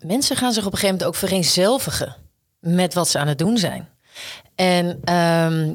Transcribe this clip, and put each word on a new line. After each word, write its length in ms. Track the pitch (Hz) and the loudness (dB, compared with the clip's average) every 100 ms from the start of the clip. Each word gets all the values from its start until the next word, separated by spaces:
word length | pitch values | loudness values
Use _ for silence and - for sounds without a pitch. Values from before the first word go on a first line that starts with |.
| 156 | -4
mensen 300 | 220 285 269 | -2 0 0
gaan 180 | 247 | 0
zich 120 | 226 196 | 0 -2
op 60 | |
een 60 | 196 | 0
gegeven 200 | 202 190 | 0 0
moment 40 | 160 170 | -2 -4
ook 120 | 190 | -2
vereenzelvigen 840 | 190 160 - 185 262 - - - - - _ _ _ | 0 0 2 2 2 -2 -4 -6 -10 -20 _ _ _
met 340 | 170 175 180 | -2 0 2
wat 140 | 180 165 | 0 0
ze 80 | 139 | 0
aan 80 | 147 | 0
het 100 | 143 | 0
doen 200 | 170 233 | 0 2
zijn. 320 | 170 131 - _ _ - - - - - | 0 -4 -12 _ _ -18 -16 -18 -20 0
En, 440 | 185 180 175 170 | 2 4 0 -2
ehm, 680 | - 175 170 165 165 160 156 | 0 2 4 2 2 0 -2